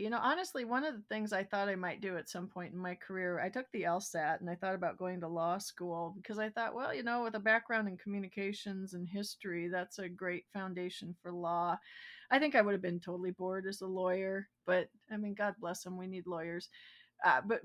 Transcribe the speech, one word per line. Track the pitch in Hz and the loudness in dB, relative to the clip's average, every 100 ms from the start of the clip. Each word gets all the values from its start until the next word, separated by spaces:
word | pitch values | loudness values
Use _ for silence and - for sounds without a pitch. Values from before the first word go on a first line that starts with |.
You | 214 | 0
know, | 233 | 2
honestly, | 247 320 370 277 233 | 2 2 0 -4 0
one | 247 | 0
of | 302 226 | 0 -4
the | - | -4
things | 214 208 | -2 0
I | 190 | 0
thought | 196 202 202 | 0 0 0
I | 190 | 0
might | 180 - | -2 -2
do | 196 175 | -4 -4
at | - | -4
some | 175 185 | -8 -8
point | 185 170 | -8 -8
in | 180 | -6
my | 180 180 | -6 -6
career, | - 190 180 170 | -6 -2 0 0
I | 185 | 0
took | 247 262 | -2 -4
the | 226 170 | 0 2
L | 180 | 2
sat | - 170 151 160 | 0 0 0 0
and | 175 | -2
I | 175 | -2
thought | 190 | -2
about | 190 175 - | 0 0 0
going | 185 180 | -4 -2
to | 165 | -2
law | 170 170 190 | 0 2 0
school | - - 175 170 170 190 | -4 -6 -4 -2 -4 -6
because | - 214 | -6 -4
I | 220 | -2
thought, | 233 226 | -2 -2
"Well, | 233 269 | -2 -2
you | - | -2
know, | 233 240 | 0 0
with | 226 220 | 0 2
a | |
background | 214 226 226 226 208 | 4 4 4 2 2
in | 185 | -4
communications | 202 202 190 - 196 208 208 190 190 180 | -4 -4 -4 -2 -2 -2 -6 -6 -4 -6
and | 175 | -4
history, | 202 208 - 196 170 175 | -4 -4 -6 -4 -2 0
that's | 180 180 - | -2 -2 -6
a | 185 | -8
great | 180 185 175 - | -4 -2 -2 -4
foundation | 202 190 180 180 - 170 175 | -6 -4 -2 -4 -6 -10 -10
for | 175 | -8
law." | 175 170 170 175 180 - - - - - | -4 0 2 2 0 -4 -16 -16 -8 4
I | 269 | 6
think | 294 269 | 8 8
I | |
would | 202 | 8
have | 196 | 6
been | 185 175 | 2 -2
totally | 175 180 180 | -2 -2 -2
bored | 180 185 190 190 | -2 -2 -2 -2
as | 196 | -4
a | 190 | -4
lawyer, | 185 185 185 190 196 196 _ - | 2 2 4 2 -2 -4 _ 2
but, | 180 - _ - | 4 2 _ -8
I | 214 | -4
mean, | 208 202 | -4 0
God | 208 202 | -2 0
bless | 175 185 185 | -4 -4 -6
'em, | 180 | -6
we | 185 | -6
need | 185 175 | -6 -4
lawyers. | 170 165 175 - - - - - - | -4 -2 -6 -8 -18 -20 -20 -18 4
Uh, | 180 131 202 | 6 8 6
but | 226 | 0